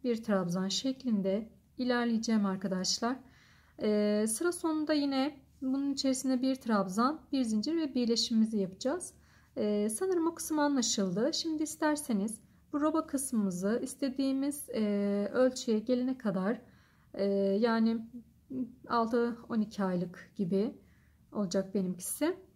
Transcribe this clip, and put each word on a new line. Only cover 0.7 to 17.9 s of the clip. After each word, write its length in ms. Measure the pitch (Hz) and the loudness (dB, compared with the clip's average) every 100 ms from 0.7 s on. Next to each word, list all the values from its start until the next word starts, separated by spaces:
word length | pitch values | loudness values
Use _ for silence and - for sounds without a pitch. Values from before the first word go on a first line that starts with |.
| - 269 262 254 208 190 202 220 - _ - | -2 -2 -4 0 0 2 0 -4 -16 _ -6
ilerleyeceğim 680 | 247 240 240 226 226 220 202 | 0 2 2 0 2 2 2
arkadaşlar. 760 | 190 196 185 185 - 233 262 - - - - _ - | 0 -2 -2 0 0 -2 -4 -8 -20 -20 -20 _ -4
Ee, 440 | 214 208 208 208 220 | 0 2 2 2 0
sıra 240 | - 349 | 0 -2
sonunda 420 | 349 330 311 302 | 0 -2 0 2
yine 460 | 302 285 269 277 285 - - | 2 2 0 -2 -4 -20 -8
bunun 320 | 262 269 277 | -2 0 0
içerisine 480 | 269 269 262 262 254 | 0 0 0 0 0
bir 140 | 262 262 | 0 -2
trabzan, 680 | 226 214 190 190 254 311 - | 0 0 2 2 0 0 -4
bir 120 | 277 | 0
zincir 340 | 233 214 214 330 | 2 0 0 0
ve 180 | 311 254 | 0 0
birleşimimizi 600 | 233 226 - 226 220 220 | 2 2 2 2 2 2
yapacağız. 560 | 185 - 254 349 - - - - _ - | -2 -2 -4 -2 -6 -16 -20 -20 _ -2
Ee, 320 | 214 208 214 | 0 2 0
sanırım 380 | 220 381 359 330 | 0 0 2 0
o 80 | 330 | -2
kısım 240 | - 302 | -4 0
anlaşıldı. 720 | 294 277 226 - 190 175 254 | 2 2 0 0 0 2 0
Şimdi 300 | - 330 311 | 0 -2 -2
isterseniz 760 | 311 - 302 294 - 214 214 - - - _ | -4 0 0 0 0 0 0 -6 -16 -20 _
bu 80 | 294 | 0
roba 260 | 311 320 311 | 2 2 -2
kısmımızı 720 | 269 - 226 196 175 196 233 | -4 -2 0 0 0 0 0
istediğimiz, 840 | 262 - 277 269 269 269 277 285 - | -4 -4 -4 0 0 0 -2 -4 -6
e, 120 | 220 208 202 202 202 202 | -2 0 0 0 0 0
ölçüye 460 | 240 254 254 - 214 | 2 2 2 0 0
gelene 380 | 220 247 247 254 | 2 0 0 -2
kadar, 440 | 214 185 185 254 - - _ _ _ | -2 0 -2 -4 -8 -20 _ _ _
e, 120 | - 196 196 196 196 | -2 0 2 2 2
yani 480 | 233 226 226 | 2 4 2